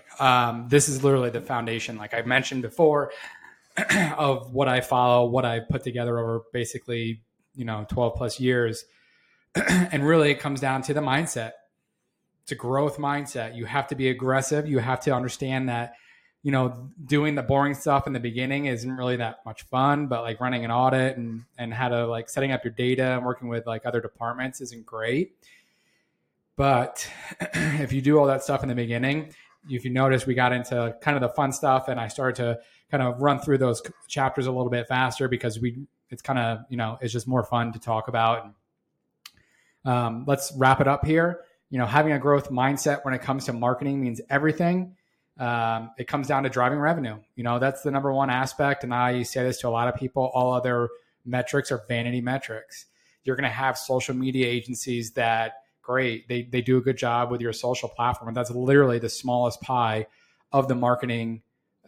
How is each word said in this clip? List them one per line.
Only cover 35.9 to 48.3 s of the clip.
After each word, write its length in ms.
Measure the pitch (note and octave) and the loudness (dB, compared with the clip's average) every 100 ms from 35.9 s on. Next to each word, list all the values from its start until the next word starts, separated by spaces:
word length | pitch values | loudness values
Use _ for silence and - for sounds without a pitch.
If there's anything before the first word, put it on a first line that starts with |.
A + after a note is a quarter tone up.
| _ - | _ -20
it's 120 | B2 | -12
kind 180 | - C3 | -4 -2
of, 180 | A#2 A2 - | 0 -2 -6
you 80 | B2 | -6
know, 220 | A2 A#2 | -4 -4
it's 120 | B2 | -4
just 160 | A#2+ A#2+ | -4 0
more 160 | B2+ | 0
fun 280 | A2 A#2+ A#2 | 2 0 -2
to 40 | A2 | -4
talk 300 | - A2 A2 | -4 -4 -2
about. 380 | A#2+ A2+ A#2 G2 - _ _ _ _ _ _ - _ _ _ _ _ | 0 2 2 -4 -20 _ _ _ _ _ _ -20 _ _ _ _ _
And, 100 | C3 | -2
um, 300 | B2 A#2+ A2+ C3+ | 0 0 -4 -2
let's 260 | C#3 - C#3 | -2 -2 4
wrap 240 | C3 C3+ | 6 6
it 80 | C3+ | 4
up 180 | C#3+ D3 | 2 2
here. 360 | D#3+ E3+ F3 - _ - | 2 2 -2 -12 _ -10
You 80 | C3 | -4
know, 80 | A#2+ | 2
having 280 | C3+ D#3 | 4 4
a 40 | C#3+ | 2
growth 320 | C#3 C#3+ C3+ | 2 2 2
mindset 540 | B2+ C3 C#3 - C#3+ | 0 0 0 0 -2
when 100 | C#3 | -2
it 80 | B2+ | -4
comes 220 | - C3+ | -2 -4
to 80 | - | -4
marketing 480 | A#2+ A#2+ B2+ C#3+ C#3 | -2 0 0 -2 -2
means 200 | B2+ A2+ - | -4 -6 -2
everything. 680 | C#3 D#3 D3+ E3+ F3+ F3+ - _ _ _ - | 0 2 2 2 2 -2 -10 _ _ _ -8
Um, 540 | B2 A#2+ A2+ A2+ A#2 - | -4 0 0 -2 -6 -12
it 100 | B2 | -6
comes 220 | D3 C3+ | -4 0
down 140 | C#3 | 0
to 80 | B2+ | 0
driving 280 | B2+ B2 D3 | 2 2 2
revenue. 380 | D3 E3 B2+ G#2+ - - | 0 0 -2 -8 -14 -8
You 60 | |
know, 160 | A#2+ A#2+ | -2 0
that's 220 | C3 C3+ | 0 0
the 100 | D3+ | -2
number 220 | C#3 C#3 | -2 0
one 160 | C3+ | 0
aspect. 560 | C3+ | 2